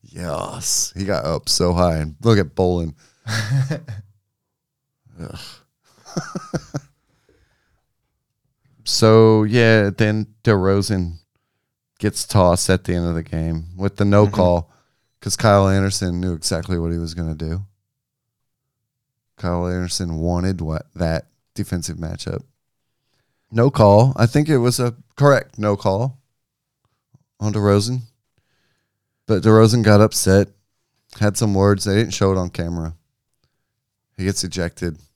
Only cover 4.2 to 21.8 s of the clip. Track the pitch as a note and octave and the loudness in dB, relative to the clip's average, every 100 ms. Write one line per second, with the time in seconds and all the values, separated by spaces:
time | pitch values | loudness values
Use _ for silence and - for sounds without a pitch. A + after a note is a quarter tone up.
4.2 | _ _ _ _ _ _ _ _ _ - | _ _ _ _ _ _ _ _ _ -18
5.2 | E2 - - - _ _ _ _ - - | -16 -16 -18 -20 _ _ _ _ -12 -12
6.2 | - - - - - - _ _ _ _ | -10 -14 -10 -10 -10 -14 _ _ _ _
7.2 | _ _ _ _ _ _ _ _ _ _ | _ _ _ _ _ _ _ _ _ _
8.2 | _ _ _ _ _ _ - - A2+ A2 | _ _ _ _ _ _ -6 2 4 6
9.2 | A2 A2 G#2+ A#2+ A#2 A2 G2+ G2 G#2+ G#2+ | 6 4 2 2 4 4 2 0 -2 -2
10.2 | G#2+ _ - G2+ F#2+ G2 G2+ F#2+ E2+ E2 | -6 _ 0 2 2 0 0 -2 -4 -8
11.2 | _ _ _ _ _ _ _ _ G#2+ - | _ _ _ _ _ _ _ _ -6 -4
12.2 | - G2+ F2+ F2 - F#2 - F2 F2 E2 | -2 2 4 2 0 -2 -2 -4 -4 -6
13.2 | D#2+ E2 E2 E2 E2 F2+ G2 - G2+ G2+ | -6 -6 -6 -6 -10 -8 -8 -2 2 4
14.2 | G#2 F#2+ F2+ F2 E2 _ _ _ _ _ | 4 2 2 2 -4 _ _ _ _ _
15.2 | G2+ - A2+ G2+ G2 G2 G2 F#2+ F#2 F2 | -10 0 4 4 4 2 0 -2 -4 -4
16.2 | F#2 E2 - E2 D#2 F2 E2+ E2+ E2 E2 | -4 -6 -6 -6 -4 -4 -4 -6 -6 -8
17.2 | E2 D#2 D#2+ F2+ G2 _ _ _ _ _ | -8 -8 -8 -8 -10 _ _ _ _ _
18.2 | _ _ _ _ _ _ _ _ _ _ | _ _ _ _ _ _ _ _ _ _
19.2 | _ _ F2 F2 F2+ F2+ F2 - F2+ D#2+ | _ _ -4 -2 -2 -4 -6 -6 -6 -4
20.2 | F2 F2 F#2 F2+ D#2+ D#2 - E2 E2+ E2 | -2 -2 -2 -4 -6 -8 -10 -6 -4 -4
21.2 | - _ _ - G2+ F2+ | -8 _ _ -12 -8 -6